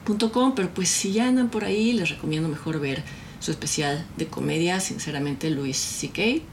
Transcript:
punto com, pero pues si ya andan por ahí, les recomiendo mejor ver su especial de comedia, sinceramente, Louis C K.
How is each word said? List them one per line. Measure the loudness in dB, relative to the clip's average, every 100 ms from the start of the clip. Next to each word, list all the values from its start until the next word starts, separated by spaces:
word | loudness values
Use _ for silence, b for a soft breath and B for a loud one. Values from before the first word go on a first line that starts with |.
punto | 0 2 4
com, | 6 4
pero | 4 0
pues | 0 0
si | 0 2
ya | 2 4
andan | 4 4
por | 0
ahí, | 0 2 4
les | 2 0
recomiendo | -2 -2 0 0
mejor | -2 -4 -2
ver | -2 -4 B B B B
su | -6
especial | -4 -2 0 0 -2 -6 -6
de | -6
comedia, | -2 0 2 2 0
sinceramente, | -2 -4 -4 -2 -2 -2 -2
Louis | 0 -2 -2
C | -4 -4 -6
K. | 0 2 0 -4